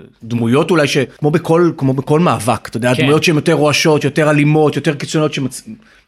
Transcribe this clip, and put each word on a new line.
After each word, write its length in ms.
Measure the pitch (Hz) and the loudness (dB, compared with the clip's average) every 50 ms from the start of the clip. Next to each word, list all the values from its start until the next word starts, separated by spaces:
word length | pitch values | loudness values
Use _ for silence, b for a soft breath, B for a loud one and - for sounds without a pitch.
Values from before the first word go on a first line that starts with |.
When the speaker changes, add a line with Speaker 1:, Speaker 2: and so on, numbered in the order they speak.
| 104 - _ _ 120 | -20 -20 _ _ -10
Speaker 1:
דמויות 480 | 110 120 117 117 113 127 147 165 160 | -6 -4 -2 0 2 2 2 2 2
אולי 160 | 180 156 147 | 2 2 2
ש-, 100 | 139 - | 2 0
כמו 340 | 143 123 - - - 151 147 | -2 -2 -4 -4 -4 -2 0
בכל, 400 | 160 175 - - 160 170 175 165 160 | 0 0 0 0 2 2 2 2 0
כמו 160 | - 139 131 131 | 0 -2 -2 -2
בכל 260 | 135 131 - 151 160 | -2 -2 0 0 2
מאבק, 480 | 180 160 117 110 104 123 117 - - | 2 2 0 0 -2 -2 -4 -4 -6
אתה 100 | - - | -8 -8
יודע, 160 | 117 120 123 127 | -4 -2 0 0
Speaker 2:
כן. 60 | 139 | 0
Speaker 1:
הדמויות 220 | 156 143 151 160 156 | 2 2 2 2 2
שהן 120 | 185 160 | 0 0
יותר 180 | 147 - 175 160 | 0 2 0 2
רועשות, 500 | 139 147 147 135 - - 165 151 147 147 | 2 2 0 0 2 2 2 2 2 0
יותר 260 | 135 - 147 147 151 | -2 -2 0 0 2
אלימות, 460 | 151 147 147 151 151 156 151 143 - | 2 2 2 2 2 2 2 2 0
יותר 180 | 147 135 165 143 | 0 -2 -2 -4
קיצוניות, 380 | 131 151 - - 156 151 147 - | -4 -6 -4 -2 -2 -2 -2 -2
שמצ-, 360 | 151 131 - - - - 110 107 b b b b b b | -4 -6 -6 -8 -12 -16 -18 -20 b b b b b b